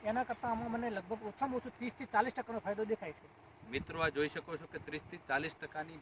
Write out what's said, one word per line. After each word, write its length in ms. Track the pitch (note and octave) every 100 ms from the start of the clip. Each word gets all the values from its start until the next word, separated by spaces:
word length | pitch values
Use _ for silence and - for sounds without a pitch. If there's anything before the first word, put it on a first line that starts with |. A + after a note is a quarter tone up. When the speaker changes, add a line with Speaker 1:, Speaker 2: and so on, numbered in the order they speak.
Speaker 1:
એના 200 | G#3+ A3+
કરતાં 280 | B3 A#3 B3
આમાં 200 | A3+ A#3
મને 180 | A#3 A#3
લગભગ 340 | G3+ F3+ A3
ઓછામાં 320 | G#3+ - C4+ B3+
ઓછું 160 | B3 -
ત્રીસથી 280 | A#3+ - C4
ચાલીસ 280 | G#3+ B3
ટકાનો 260 | - A#3 A3+
ફાયદો 260 | G3 G3+ G#3+
દેખાય 260 | A3 E3+
છે. 360 | D3 - - - - -
Speaker 2:
મિત્રો, 320 | C3 - E3
આ 80 | E3
જોઈ 200 | C#3+ D3+
શકો 280 | E3 D3+ D#3+
છો 80 | D#3
કે 120 | D#3
ત્રીસથી 400 | - D3+ - F3
ચાલીસ 380 | - C3+ D#3 -
ટકાની 440 | D#3 D#3 D#3 D#3+